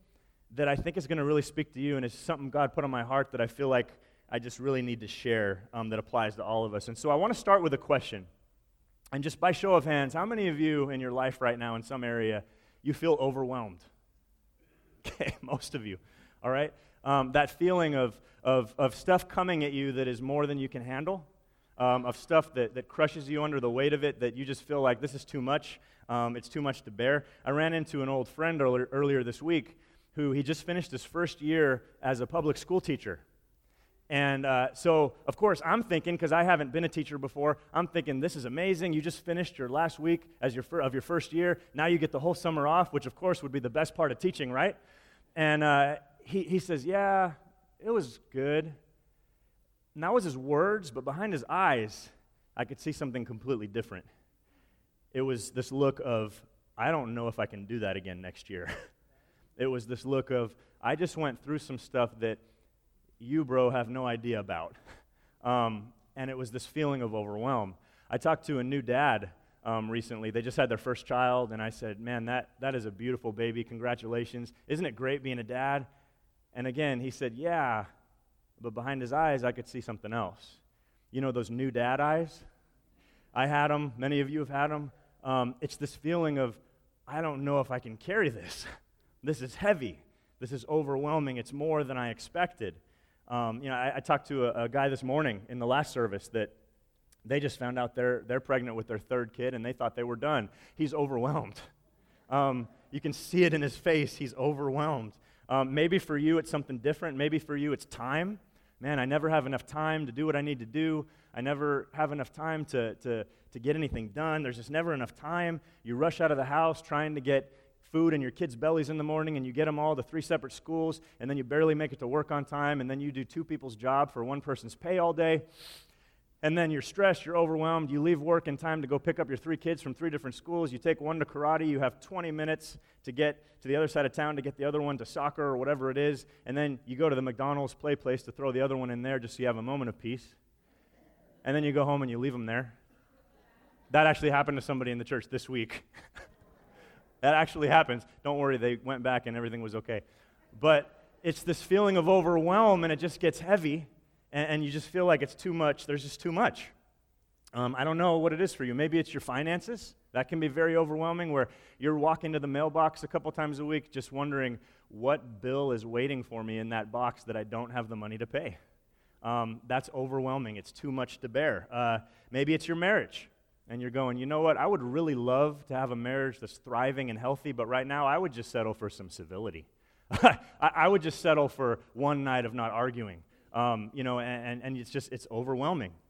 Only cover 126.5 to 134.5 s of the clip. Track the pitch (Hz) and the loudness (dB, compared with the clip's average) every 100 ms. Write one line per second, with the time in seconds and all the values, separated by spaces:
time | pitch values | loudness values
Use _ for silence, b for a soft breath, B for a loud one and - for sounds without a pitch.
126.5 | 170 165 151 - - 196 175 - 170 165 | 2 2 0 -4 2 4 4 0 2 2
127.5 | 160 160 165 147 147 156 165 151 170 156 | 2 2 2 0 0 2 2 4 2 2
128.5 | 139 165 160 135 139 165 160 135 127 156 | -4 -2 -2 -2 -2 0 -2 -2 -4 -4
129.5 | 160 165 165 139 127 165 147 131 120 - | -4 -2 -4 -4 -6 -4 -4 -6 -12 -4
130.5 | 170 160 123 165 160 151 160 143 143 147 | -2 -2 0 0 0 0 -2 -2 0 2
131.5 | 160 156 139 135 - - 185 170 151 156 | 2 2 2 0 -2 -10 -8 -6 -4 -2
132.5 | 156 - - b b - 123 151 143 b | -2 -6 -20 b b -6 2 2 2 b
133.5 | b 131 143 156 147 139 - 151 147 139 | b 0 2 2 2 0 0 -2 -2 -4